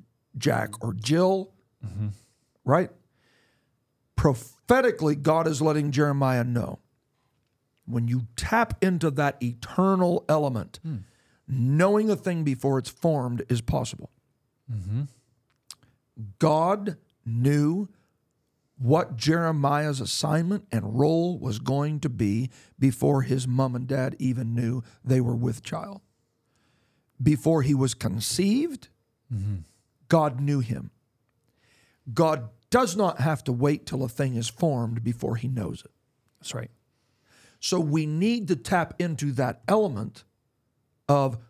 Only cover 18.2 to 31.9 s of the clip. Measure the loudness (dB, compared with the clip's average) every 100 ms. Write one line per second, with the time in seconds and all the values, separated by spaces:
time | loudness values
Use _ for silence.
18.2 | _ _ _ _ _ -4 2 2 2 -2
19.2 | 2 2 2 2 2 2 0 -4 -4 -4
20.2 | 0 0 0 -2 -2 -4 -2 2 2 4
21.2 | 0 -2 -4 -4 -2 -2 -2 -2 -4 0
22.2 | 0 0 -2 -8 -20 0 2 2 2 2
23.2 | 0 -2 0 0 0 -2 -4 -2 -2 -2
24.2 | -2 -2 -2 -2 -2 -2 -6 -8 0 2
25.2 | 2 0 -2 -4 -8 -8 -8 -14 -20 _
26.2 | _ _ _ _ _ _ _ _ _ 0
27.2 | 2 2 2 2 2 2 0 -2 -4 -4
28.2 | -4 -2 0 0 -2 -6 -16 _ _ _
29.2 | _ -6 -4 -6 -10 _ _ _ _ 2
30.2 | 2 0 -2 0 -2 -6 -10 -18 _ _
31.2 | _ _ _ _ _ _ _